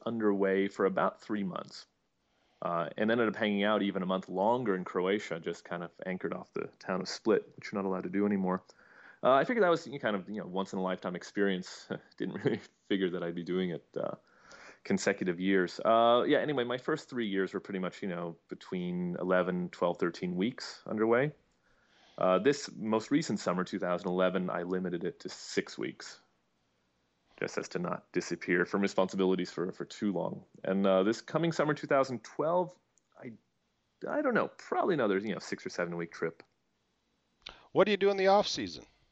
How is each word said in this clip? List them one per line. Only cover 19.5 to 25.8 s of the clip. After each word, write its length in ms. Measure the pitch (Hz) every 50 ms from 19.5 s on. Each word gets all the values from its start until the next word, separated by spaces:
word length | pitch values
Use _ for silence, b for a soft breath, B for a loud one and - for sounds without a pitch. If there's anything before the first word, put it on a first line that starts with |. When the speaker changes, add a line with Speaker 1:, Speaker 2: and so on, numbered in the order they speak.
| 90 90 87 85
Speaker 1:
twelve, 300 | - - 92 87 85 -
thirteen 360 | 92 85 - - 92 90 90
weeks 460 | 90 98 123 127 - - - - - - -
underway. 440 | 107 107 110 113 117 123 143 151 - _ _ _ _ _ b b b b b b b b b b b
Uh, 220 | - - 92 92 92
this 320 | 107 139 143 - - - - -
most 320 | 104 110 110 110 110 -
recent 300 | 143 156 165 - 110 98
summer, 220 | - 92 87 92 90
two 140 | - 104 92
thousand 300 | 95 90 87 85 - 92
eleven, 400 | 90 92 92 92 90 95 90 -
I 140 | - 87
limited 420 | 87 90 92 92 92 87 87 85 95
it 160 | 85 - -
to 80 | - -
six 480 | - - - - - 98 - - -
weeks, 420 | -